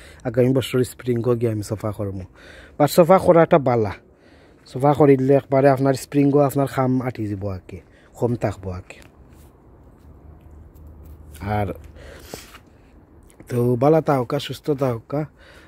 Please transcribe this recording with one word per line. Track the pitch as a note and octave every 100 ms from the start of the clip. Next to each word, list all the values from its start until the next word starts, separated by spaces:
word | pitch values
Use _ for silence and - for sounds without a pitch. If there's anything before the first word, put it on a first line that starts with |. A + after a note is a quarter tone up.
| - -
আগামী | B2+ A#2+ B2
বছর | C3 A#2 B2+
স্প্রিংও | B2 - B2 A#2+ A#2
গিয়ে | A#2+ A#2
আমি | G#2+
সফা | G2+ A2 A2
করবো। | G2+ G2+ F#2+ F#2 - - - - -
বা | D3
সফা | - E3 F#3+
করাটা | - E3+ E3 E3+
বালা, | C3 A#2+ G#2 F2 _ _ _ _ _ _ -
সফা | B2+ C#3+
করিলে | C#3+ D3 C3+ C3
একবারে | C#3 - C#3 C#3
আপনার | C3 C3+
স্প্রিংও | C3+ - C#3+ C#3+ C#3
আপনার | C#3+ C#3 C#3
খাম | - C3 B2+
আটি | B2+ A#2 G#2+
যাব | G2+ G2
আর | F#2 -
কি, | F2+ - _ _
কম | - B2+
থাকবো | A#2+ A2 F#2 F#2+
আর | F2+ -
কি। | - - _ - - - _ _ - - - - - - - - - - - - - - - - -
আর | G2 G#2 G2+ - - - - - - - - - _ _ _ _ _ _ _ - -
তো | B2 A#2+ B2
বালা | C#3 D#3+
তাহকা, | D3 C#3 A#2+ D3
সুস্থ | - C3 -
তাহকা, | C#3 C3+ A#2 - C#3+ D3+ _ - -